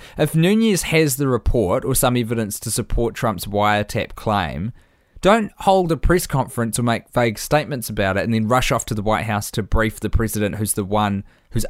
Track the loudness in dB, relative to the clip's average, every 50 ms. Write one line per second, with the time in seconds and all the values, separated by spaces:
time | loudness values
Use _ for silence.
0 | -18 -12 -4 -2 -2 0 2 2 4 4 4 4 4 2 2 0 0 0 2 2
1 | 2 2 0 0 0 0 0 2 2 2 2 2 2 2 2 0 0 0 0 2
2 | 2 2 2 2 0 0 -2 -2 -2 -4 -6 -8 -6 -4 -4 -4 -2 -2 0 0
3 | 0 0 -2 -2 -2 -2 -2 -4 -6 -4 0 2 2 4 2 2 0 -2 -4 -4
4 | -4 -6 -8 -6 -2 0 0 0 0 -2 -4 -6 -6 -8 -8 -12 -18 _ _ _
5 | _ _ _ 0 2 4 4 4 2 -2 -8 -2 2 2 4 4 4 2 0 0
6 | 2 2 2 2 0 0 -2 -2 -2 -2 -4 -4 -4 -2 -2 -2 0 0 0 -2
7 | -4 _ -2 0 0 0 0 -4 -2 0 0 0 0 -2 -6 -8 -8 -6 -4 -2
8 | 0 0 0 0 0 0 0 0 2 2 2 2 2 2 0 -2 -2 -4 -4 -2
9 | 0 0 0 0 0 -2 -2 -4 -4 -4 -4 -6 -2 0 2 2 2 0 -2 -4
10 | -4 -2 -2 -2 -2 -2 -2 -2 -2 -2 -2 -2 -4 -2 -2 -4 -2 0 0 0
11 | 0 0 0 -2 -6 -8 -16 _ _ _ -4 -2 0